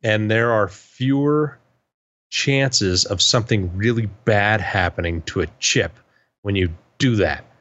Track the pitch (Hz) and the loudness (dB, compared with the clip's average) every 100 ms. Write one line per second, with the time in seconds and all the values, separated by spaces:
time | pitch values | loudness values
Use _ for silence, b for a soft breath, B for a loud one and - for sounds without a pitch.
0 | 117 107 107 110 117 110 101 95 - _ | 0 0 0 0 2 2 0 -4 -20 _
1 | 131 139 143 151 151 - _ _ _ _ | -2 0 2 0 -2 -6 _ _ _ _
2 | _ _ _ - - 139 135 - 98 90 | _ _ _ -4 0 2 2 0 0 0
3 | - 92 - 123 113 110 92 90 110 117 | -2 0 2 2 2 0 0 -2 -2 0
4 | 110 - - 104 101 110 92 101 90 - | -4 -4 0 2 4 2 0 -2 -2 -2
5 | 85 82 - - 80 - - - 85 - | -4 -4 -6 -4 -4 -4 -2 0 -2 -6
6 | _ _ _ _ 104 101 90 82 _ _ | _ _ _ _ -4 0 -2 -4 _ _
7 | 135 110 85 73 - _ | 0 2 0 -2 -10 _